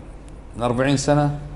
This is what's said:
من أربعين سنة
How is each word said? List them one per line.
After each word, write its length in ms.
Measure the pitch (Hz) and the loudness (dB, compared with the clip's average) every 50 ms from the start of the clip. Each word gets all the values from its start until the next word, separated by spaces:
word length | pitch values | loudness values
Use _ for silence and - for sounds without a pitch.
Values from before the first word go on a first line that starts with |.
| - - - - - - - - - - - - | -14 -16 -16 -16 -16 -16 -16 -16 -16 -14 -6 -2
من 60 | 117 | 0
أربعين 340 | 120 120 120 131 139 143 135 | 0 2 2 4 4 4 2
سنة 420 | - - 143 147 147 147 147 - - - - | 4 4 4 4 4 2 0 -2 -6 -10 -10